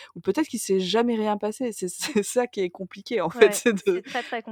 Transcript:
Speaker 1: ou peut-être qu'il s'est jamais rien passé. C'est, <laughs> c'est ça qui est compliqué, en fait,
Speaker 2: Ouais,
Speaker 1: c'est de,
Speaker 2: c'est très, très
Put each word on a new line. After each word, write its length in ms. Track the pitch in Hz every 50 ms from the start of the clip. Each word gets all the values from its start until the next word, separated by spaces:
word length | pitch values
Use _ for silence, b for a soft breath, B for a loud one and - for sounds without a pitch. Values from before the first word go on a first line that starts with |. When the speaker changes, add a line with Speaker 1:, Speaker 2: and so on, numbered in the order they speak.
| B B B
Speaker 1:
ou 60 | 180
peut-être 280 | - - 196 - 311 -
qu'il 120 | - 226
s'est 200 | - - 190 190
jamais 360 | 185 180 180 226 233 240 233
rien 200 | 220 214 214 208 208
passé. 340 | - 208 214 - 262 240 208
C'est, 160 | - 190 180 - -
<laughs> 240 | - - 302 214 196
c'est 0 |
ça 220 | - - 247 247
qui 140 | 240 - 208
est 100 | 185 180
compliqué, 500 | - - 190 180 - - 196 - 254 214
en 100 | 170 165
fait, 240 | - 240 214 202 208
Speaker 2:
Ouais, 60 | - -
Speaker 1:
c'est 100 | 247 220 185 -
de, 140 | 202 180 180 -
Speaker 2:
c'est 20 |
très, 180 | - - 247 233
très 180 | - - 233 - -